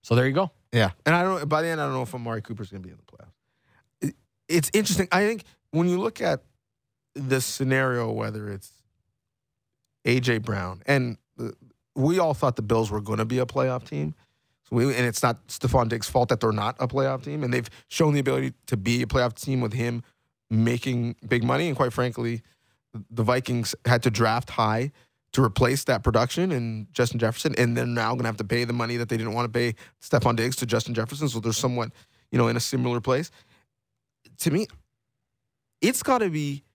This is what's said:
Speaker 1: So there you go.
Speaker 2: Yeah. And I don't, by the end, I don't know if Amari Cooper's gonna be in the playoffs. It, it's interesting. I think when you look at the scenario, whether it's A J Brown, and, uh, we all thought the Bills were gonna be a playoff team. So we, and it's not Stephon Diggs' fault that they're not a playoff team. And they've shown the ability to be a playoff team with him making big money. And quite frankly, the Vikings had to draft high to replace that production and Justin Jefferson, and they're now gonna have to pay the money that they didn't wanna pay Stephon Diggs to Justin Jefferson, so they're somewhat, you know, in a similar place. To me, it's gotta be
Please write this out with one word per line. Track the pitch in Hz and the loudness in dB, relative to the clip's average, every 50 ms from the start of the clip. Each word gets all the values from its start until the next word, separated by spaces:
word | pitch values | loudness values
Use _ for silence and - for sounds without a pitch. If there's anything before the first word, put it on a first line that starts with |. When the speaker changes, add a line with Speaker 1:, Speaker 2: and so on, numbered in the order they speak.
Speaker 1:
So | _ - 117 | _ 2 2
there | 120 127 | 2 4
you | 131 | 2
go. | 135 165 190 175 _ _ _ _ | 2 0 0 -2 _ _ _ _
Speaker 2:
Yeah. | - 117 107 95 90 _ _ | 2 2 2 2 0 _ _
And | 156 160 | 2 2
I | 175 | 4
don't, | 180 190 190 175 147 147 | 2 2 0 -2 -2 0
by | 156 151 | 0 0
the | 165 170 | 0 0
end, | 165 156 | -2 -2
I | 147 | -2
don't | 139 135 | -4 -2
know | 131 | -4
if | 127 - - | -4 -6 -8
Amari | 123 117 117 113 110 | -10 -8 -6 -6 -6
Cooper's | 101 - 113 98 107 92 | -8 -10 -12 -12 -12 -12
gonna | - 98 | -12 -16
be | 92 92 | -16 -16
in | 80 | -18
the | - _ _ - | -20 _ _ -20
playoffs. | - - - _ _ _ _ _ _ _ _ _ _ _ _ _ _ - - | -20 -20 -20 _ _ _ _ _ _ _ _ _ _ _ _ _ _ -8 -8
It, | - _ _ _ _ _ _ _ | -8 _ _ _ _ _ _ _
it's | 165 170 147 - - | 0 0 0 2 2
interesting. | 214 214 - 196 165 190 180 | 2 2 2 0 0 0 2
I | 180 185 208 | 2 2 2
think | 208 233 208 - - _ _ _ _ | 2 0 -4 -8 -18 _ _ _ _
when | - 156 170 180 | 0 0 2 2
you | 175 180 | 2 2
look | 202 226 220 - | 0 -2 -4 -2
at | 233 175 151 131 _ _ _ _ _ _ _ _ _ _ _ _ _ _ _ | -2 -2 -2 -2 _ _ _ _ _ _ _ _ _ _ _ _ _ _ _
the | 139 139 131 135 131 | -8 -2 0 0 0
scenario, | 123 - - - 139 131 131 131 135 131 123 120 117 110 | 0 -4 -4 -2 0 2 2 2 2 2 0 0 -2 -2
whether | 113 110 110 107 107 107 107 104 | -2 -4 -4 -6 -6 -8 -8 -8
it's | 101 98 - - _ _ _ _ _ _ _ _ _ _ _ _ _ _ _ _ _ _ _ _ _ _ _ _ _ _ _ | -10 -10 -12 -16 _ _ _ _ _ _ _ _ _ _ _ _ _ _ _ _ _ _ _ _ _ _ _ _ _ _ _
A | 113 120 127 | 2 2 2
J | 120 127 - - | 2 2 0 0
Brown, | - 117 104 98 90 90 92 92 - | -2 -2 -4 -4 -4 -6 -8 -10 -2
and, | - 143 139 127 120 113 - _ _ _ - | 0 2 2 2 -2 -6 -10 _ _ _ -10
uh, | 117 117 - _ - - _ _ _ _ _ | -10 -10 -10 _ -20 -20 _ _ _ _ _
we | 143 131 151 175 185 | 0 2 2 4 4
all | 175 160 143 | 2 2 2
thought | - - 135 120 | 2 0 0 0
the | - | 0
Bills | 117 104 117 113 113 104 | -2 0 2 2 2 0
were | 104 107 | -2 -6
gonna | 101 101 107 107 110 | -4 -2 -2 -2 -2
be | 113 123 127 | 0 0 -2
a | 127 | -2
playoff | 123 - 135 131 131 127 127 - | -2 -2 -2 0 0 -2 -4 -8
team. | - 151 143 147 156 151 _ _ _ _ _ _ _ _ _ _ | -8 -6 -4 -4 -6 -6 _ _ _ _ _ _ _ _ _ _
So | _ - | _ 0
we, | 120 120 | 2 2
and | 139 127 120 123 | 2 2 0 0
it's | 120 110 - | -2 0 0
not | - 123 117 - _ - | 0 0 0 -2 _ -16
Stephon | - - - 131 120 131 120 113 | -12 -4 -2 2 2 2 2 2
Diggs' | 120 117 107 - | -2 -4 -6 -2
fault | - 131 123 - | 0 0 2 2
that | 123 - | 2 2
they're | - 113 | 2 0
not | 107 107 104 113 127 - | 0 0 -2 -4 -2 -4
a | 127 127 | -4 -2
playoff | 123 139 135 135 135 127 | 0 0 0 0 -2 -4
team. | 131 143 147 151 143 | -6 -8 -6 -4 -4
And | 120 | -2
they've | 120 127 117 - - - _ _ | -2 -2 -4 -6 -14 -20 _ _
shown | - - 165 151 147 | -2 2 2 4 4
the | 143 | 2
ability | 135 135 131 131 135 131 123 _ _ - | 2 2 0 0 -2 -4 -6 _ _ -4
to | 127 | -4
be | 104 95 120 117 120 | -2 0 0 0 0
a | - | 0
playoff | 104 - - 123 120 107 | 0 0 0 0 0 -2
team | - - 139 135 127 | -6 -6 -2 -2 0
with | 120 110 104 | 0 -2 -2
him | 123 117 120 120 117 117 _ _ _ _ _ _ _ _ _ | -2 -2 -2 -4 -6 -8 _ _ _ _ _ _ _ _ _
making | 113 110 113 117 120 117 - 135 123 120 117 117 117 _ - - | 2 2 4 4 2 0 -2 -2 -2 -2 -2 -2 -4 _ -4 0
big | 123 120 117 | 0 2 2
money. | 123 131 143 165 170 | 2 2 2 0 0
And | 139 | 0
quite | 123 135 123 | 0 0 0
frankly, | 113 - 123 123 113 - 120 117 117 110 - _ _ _ _ _ _ _ _ _ _ 113 98 _ | 2 0 -2 -2 -2 -2 -4 -4 -4 -6 -8 _ _ _ _ _ _ _ _ _ _ -16 -16 _
the | 117 117 | -4 0
Vikings | 113 107 123 131 127 - 123 120 113 - - - _ | 2 2 2 2 2 -2 -2 -2 -2 -4 -6 -4 _
had | 120 123 117 - | 4 4 4 4
to | 127 | 2
draft | 110 101 123 110 110 123 127 - | 2 4 2 4 2 0 -2 -4
high | - - 113 107 107 113 127 143 - _ _ _ _ _ _ _ | -2 0 0 2 2 0 -2 -4 -6 _ _ _ _ _ _ _
to | - - | 2 2
replace | 123 110 95 - 127 120 135 143 - | 2 2 4 2 2 4 2 0 0
that | - 127 107 | 0 0 2
production | - 127 110 113 120 123 - - 180 190 | 2 2 4 4 2 2 2 0 0 0
and | 165 127 120 117 110 110 107 - | 0 -2 -2 -2 -4 -6 -10 -10
Justin | - - 123 117 - 120 | 0 0 0 0 2 2
Jefferson, | 117 107 117 - - - 117 | 0 0 0 0 -2 -2 2
and | - 123 120 120 | 2 2 2 2
they're | 117 123 | 0 0
now | 123 117 120 113 113 120 | 0 0 0 0 0 0
gonna | 123 120 117 | 0 -2 -4
have | 113 | -2
to | - 117 | -4 -4
pay | 101 117 117 123 | -2 -2 -2 0
the | 117 120 | 0 -2
money | 120 117 113 120 117 | -2 -2 -2 -2 -4
that | 120 110 | -2 -2
they | - | -2
didn't | 117 113 113 | -2 -2 -2
wanna | 104 117 120 117 | -2 -2 -4 -2
pay | 110 120 120 120 113 - - - _ _ | 0 0 0 0 -2 -6 -12 -20 _ _
Stephon | - - - 127 - 123 117 | -4 0 0 4 4 4 2
Diggs | 113 113 127 131 | 4 0 0 -2
to | - - | -4 -2
Justin | 117 113 113 - - | 0 0 -2 0 -2
Jefferson, | - 113 110 113 - 139 151 | -4 -4 -4 -4 -4 -4 -2
so | 139 117 117 | -2 -2 -2
they're | 104 117 110 | -2 -2 -2
somewhat, | - - 127 123 120 113 113 - - - _ _ _ _ _ | 0 0 0 0 -2 -4 -6 -8 -18 -20 _ _ _ _ _
you | - | 2
know, | 127 120 117 | 2 4 4
in | 113 | 2
a | 117 | 0
similar | - - - 127 123 123 120 120 | -2 -2 -2 0 0 0 -2 -2
place. | 104 131 127 135 170 - _ - _ _ _ _ _ _ _ _ _ _ _ _ _ _ _ _ _ - - - | 0 0 0 0 0 -4 _ -20 _ _ _ _ _ _ _ _ _ _ _ _ _ _ _ _ _ -20 -12 -2
To | - - | 0 0
me, | 143 185 220 - - - _ _ _ _ _ _ _ _ _ _ _ _ _ _ _ _ _ _ _ _ | 2 2 -2 -4 -10 -20 _ _ _ _ _ _ _ _ _ _ _ _ _ _ _ _ _ _ _ _
it's | - 208 254 - | 0 2 2 0
gotta | - - 262 247 220 185 | 2 2 2 4 2 0
be | 156 151 147 143 143 143 _ _ | 0 -2 -2 -2 -4 -6 _ _